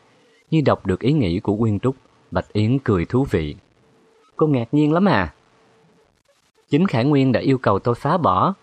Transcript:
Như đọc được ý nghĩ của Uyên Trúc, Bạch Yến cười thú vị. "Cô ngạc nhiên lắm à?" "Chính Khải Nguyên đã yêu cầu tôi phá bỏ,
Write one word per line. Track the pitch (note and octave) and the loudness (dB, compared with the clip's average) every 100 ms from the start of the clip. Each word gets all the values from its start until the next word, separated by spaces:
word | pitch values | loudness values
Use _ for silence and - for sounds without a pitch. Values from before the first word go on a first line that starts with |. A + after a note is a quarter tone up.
| _ _ _ _ - | _ _ _ _ -4
Như | D#3+ | 0
đọc | B2 G2 G2 | 0 0 -2
được | F#2 | -2
ý | A#2+ | 0
nghĩ | D#3 F#2 F2 | 0 0 -2
của | - | -2
Uyên | G#2 A2+ G2+ | -2 0 -2
Trúc, | B2+ - _ _ - | -4 -6 _ _ -8
Bạch | F2+ - | -6 -4
Yến | G#2+ G#2+ C3+ | -2 0 0
cười | - F#2 | 0 -2
thú | D#2+ A#2+ C#3+ | 0 -2 -2
vị. | F2+ D2 - _ _ _ _ _ _ _ - | -2 -4 -10 _ _ _ _ _ _ _ -2
"Cô | D#3 | 0
ngạc | C3 A#2 | 0 0
nhiên | D3 D3+ | 0 2
lắm | E3+ | 2
à?" | G3+ A2 E2+ - _ _ _ _ _ _ _ _ _ _ _ _ - | 2 0 -2 -8 _ _ _ _ _ _ _ _ _ _ _ _ -2
"Chính | C#3+ F#3+ | 0 0
Khải | A#2 | 0
Nguyên | C3+ C#3+ C3+ | 2 2 2
đã | G2+ | 2
yêu | E3 G3+ | 0 0
cầu | A#2 G2 | 0 0
tôi | B2 | 0
phá | A#2 C#3+ F3 | -2 -2 0
bỏ, | A2+ F#2 D3 G3 | 0 2 0 -2